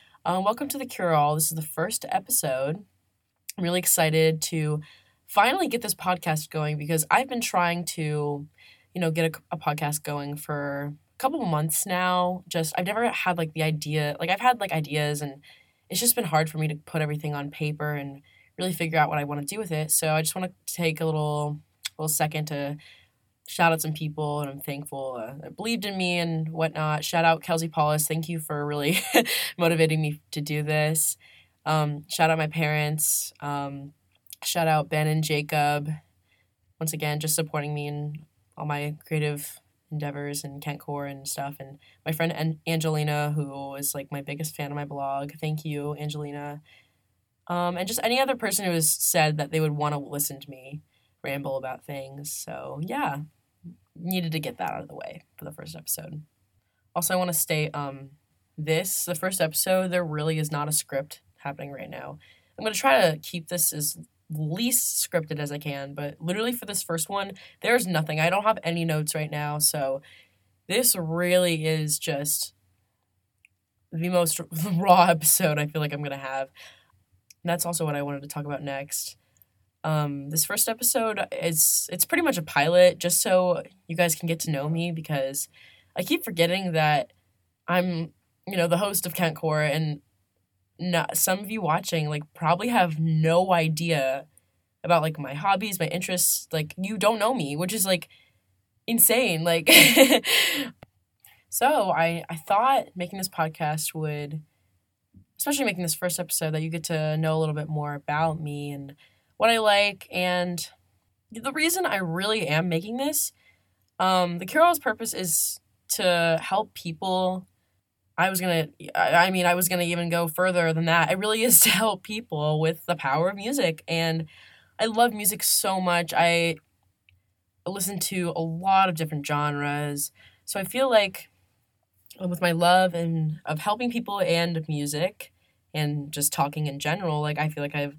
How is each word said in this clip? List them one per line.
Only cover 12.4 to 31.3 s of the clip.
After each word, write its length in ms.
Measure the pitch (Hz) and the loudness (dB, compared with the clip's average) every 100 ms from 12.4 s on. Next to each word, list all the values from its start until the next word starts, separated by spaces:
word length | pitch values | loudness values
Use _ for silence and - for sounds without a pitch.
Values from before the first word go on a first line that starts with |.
| - | -4
Just, 260 | 170 160 - | -2 -2 -2
I've 120 | 180 | -2
never 200 | 214 240 | 0 0
had, 300 | - 185 175 | 0 0 0
like, 160 | 160 | -2
the 80 | 160 | 0
idea, 560 | 156 156 151 156 147 143 | 0 0 -2 0 -2 -2
like, 120 | 170 | -2
I've 100 | 196 | 2
had, 180 | 247 240 | 4 2
like, 120 | 196 | 0
ideas, 500 | 160 143 151 147 147 | -2 -2 0 0 -2
and 220 | 147 - - - _ _ _ | -6 -10 -20 -20 _ _ _
it's 80 | 185 | 0
just 160 | 240 240 | 2 2
been 100 | 180 | 2
hard 240 | 156 160 | 2 0
for 80 | 156 | -2
me 100 | 156 | -4
to 60 | 151 | -4
put 280 | - 160 | -6 -4
everything 320 | 151 151 151 147 | -2 -4 -6 -6
on 160 | 143 | -8
paper 420 | - 151 151 151 | -6 -6 -4 -4
and 300 | 147 139 139 _ _ _ - | -4 -6 -12 _ _ _ -6
really 160 | 180 | -4
figure 240 | 160 165 160 | -2 0 2
out 120 | 151 | 2
what 100 | 151 | 2
I 60 | 143 | -2
wanna 200 | 147 143 | -4 -6
do 140 | 202 | -6
with 120 | 196 | -4
it. 200 | 156 156 | -4 0
So 200 | - 160 | 0 2
I 120 | 156 | 0
just 100 | 156 | 0
wanna 160 | 190 180 - - | -4 -6 -8 -12
take 360 | - 165 160 | -2 -2 0
a 40 | 160 | 0
little, 540 | 156 151 147 147 147 - _ - - | 0 0 -2 -2 -6 -12 _ -14 -6
little 100 | 156 | -4
second 380 | - 156 156 156 | 0 0 0 -4
to 300 | 147 143 147 - - _ _ _ _ - | -4 -6 -8 -12 -20 _ _ _ _ -12
shout 240 | - 170 | 2 2
out 100 | 165 | 2
some 120 | 156 | -2
people, 480 | 151 156 151 151 147 | -4 -6 -4 -4 -2
and 80 | 143 | -4
I'm 100 | 139 | -8
thankful, 580 | 143 143 147 139 131 123 | -10 -10 -10 -8 -8 -8
uh, 160 | 113 143 | -10 -12
that 140 | 156 - | -16 -8
believed 300 | 220 233 202 | -4 -2 -4
in 120 | 196 | -2
me 200 | 180 175 | 0 0
and 320 | 170 160 156 | 0 -2 -2
whatnot. 560 | 160 160 156 156 151 151 | -2 -2 0 -2 0 0
Shout 200 | 170 165 | 4 4
out 180 | 165 | 4
Kelsey 240 | - 165 165 | 0 -2 -2
Paulus. 400 | 160 151 151 151 | 0 2 2 0
Thank 200 | 160 160 | -2 -2
you 120 | 165 | -6
for 260 | 156 147 147 | -4 -4 -2
really 340 | 147 143 185 - | 0 0 0 4
<laughs> 440 | 240 240 - - - | 2 2 -2 -4 2
motivating 440 | 170 165 160 156 | 2 6 4 4
me 180 | 151 147 _ | 0 -2 _
to 100 | 151 | -8
do 220 | 147 151 | -4 -2
this. 540 | 151 151 151 160 - - - | 0 2 2 2 -2 -4 -14